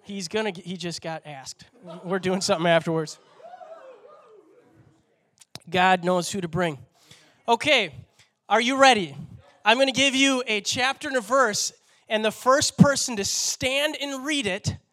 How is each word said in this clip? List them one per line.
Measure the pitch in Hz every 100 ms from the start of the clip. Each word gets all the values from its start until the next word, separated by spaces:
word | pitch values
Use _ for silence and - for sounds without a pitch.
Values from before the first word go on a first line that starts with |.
He's | - 202 170
gonna | 214 220
get, | 165
he | 175 185
just | 170 160
got | 165 160
asked. | 151 139 127 - - _ 175 -
We're | 175 190
doing | 180 190
something | 190 180 170
afterwards. | 165 160 160 156 - _ _ 679 740 622 659 523 466 494 605 480 427 320 480 _ _ _ _ _ _ _ _ _ - -
God | 180 185 185
knows | 175 180 170
who | 202
to | 175
bring. | 165 170 135 - _ _ - _ _ -
Okay, | 233 294 269 180 - - _ _ _ -
are | 214
you | 240 269
ready? | 269 226 160 135 147 - _ _
I'm | 208 240
gonna | 269
give | 247 277 262
you | 277 254 240
a | 208
chapter | - - 254 269 302
and | 262
a |
verse, | 196 269 240 202 - _ _ _ _
and | 220
the | 220
first | - 247 277 - -
person | 285 269 -
to | 220
stand | 196 - - - 262 269 302 294
and | 285 269 269
read | 294 208
it | 185 - - _